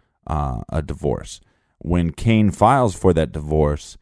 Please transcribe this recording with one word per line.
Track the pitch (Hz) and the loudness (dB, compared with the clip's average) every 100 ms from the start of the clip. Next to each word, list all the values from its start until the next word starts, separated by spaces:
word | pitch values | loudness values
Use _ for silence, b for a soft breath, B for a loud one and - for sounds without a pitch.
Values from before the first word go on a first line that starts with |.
| _ _ - | _ _ -8
uh, | 76 71 60 - | -4 -4 -6 -6
a | 80 | -6
divorce. | 71 71 71 50 - - _ _ _ _ | -6 -4 -4 -4 -8 -18 _ _ _ _
When | - 87 85 | -2 0 0
Kane | - 113 110 104 | -2 2 4 4
files | - 104 135 120 90 | 4 4 4 0 2
for | 95 | 2
that | 80 78 | 2 0
divorce, | 78 73 78 76 73 - - | -4 -2 0 0 -2 -8 -20